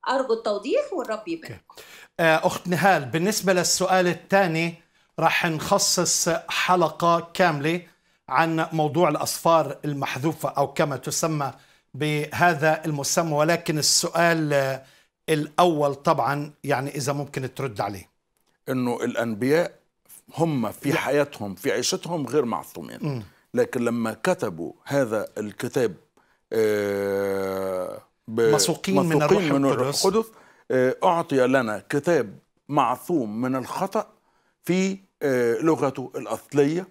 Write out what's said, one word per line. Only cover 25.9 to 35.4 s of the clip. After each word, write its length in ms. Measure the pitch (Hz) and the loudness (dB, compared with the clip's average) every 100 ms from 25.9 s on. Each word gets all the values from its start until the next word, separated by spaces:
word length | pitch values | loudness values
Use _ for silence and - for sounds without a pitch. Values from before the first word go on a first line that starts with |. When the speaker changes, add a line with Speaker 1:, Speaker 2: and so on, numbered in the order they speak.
| 82 _ _ _ _ _ | -4 _ _ _ _ _
Speaker 3:
آه، 1500 | 110 110 107 101 101 101 98 98 98 95 95 95 92 90 - - _ - | 0 2 2 0 -2 -2 -2 -2 -2 -4 -4 -4 -6 -6 -10 -18 _ -10
ب-، 120 | 113 | 0
Speaker 2:
مسوقين 560 | 113 107 - 160 - 190 | 4 4 2 -2 0 0
من 100 | 180 | 2
Speaker 3:
مسوقين 160 | 156 | 2
Speaker 2:
الروح 200 | - 196 | 4 2
Speaker 3:
من 220 | 170 139 | 2 2
الروح 80 | 139 | 2
Speaker 2:
القدس. 340 | 127 135 139 190 | 2 0 0 2
Speaker 3:
القدس، 200 | 202 220 - - _ _ | 0 -2 -10 -20 _ _
آه، 260 | 127 127 127 | 2 2 2
أعطي 420 | 190 170 165 139 127 | 2 2 0 2 4
لنا 360 | 135 117 104 - | 4 2 -4 -2
كتاب 480 | 143 143 165 - - _ _ _ | -2 2 2 2 -8 _ _ _
معصوم 720 | 147 131 208 - 170 113 107 | 0 2 0 -2 -2 -2 -4
من 160 | 127 131 | -2 -4
الخطأ 500 | 117 - 190 220 - _ _ _ _ _ | -6 -6 -4 -4 -6 _ _ _ _ _
في، 340 | - 180 190 190 _ _ | -2 0 0 -2 _ _
آه، 320 | 147 127 | 0 2